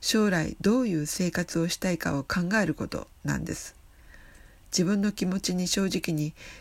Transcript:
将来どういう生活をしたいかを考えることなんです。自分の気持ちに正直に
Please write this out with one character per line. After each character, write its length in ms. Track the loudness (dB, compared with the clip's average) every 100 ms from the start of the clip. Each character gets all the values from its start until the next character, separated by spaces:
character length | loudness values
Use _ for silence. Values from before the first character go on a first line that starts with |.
将 300 | 0 2 4
来 260 | 2 0 0
ど 200 | 2 4
う 80 | 2
い 60 |
う 120 | 0 -2
生 240 | 0 0
活 280 | 0 -2 0
を 100 | 0
し 80 | 0
た 140 | -2
い 80 | 0
か 200 | 0 -2
を 60 |
考 300 | 0 0 2 2
え 60 | 2
る 80 |
こ 140 | 0 -4
と 200 | -6 -8 -6
な 120 | -4 -2
ん 80 |
で 100 | -4
す。 220 | -6 -10 -16 -20 -20 -20 -20 -20 -20 -20 -20 -4 0
自 80 |
分 160 | 2 2
の 120 | 0
気 140 | 0 -2
持 140 | 0
ち 140 | -2
に 140 | -2 0
正 180 | 0 0
直 280 | 0 0
に 200 | 0 -2 -6 -16 -20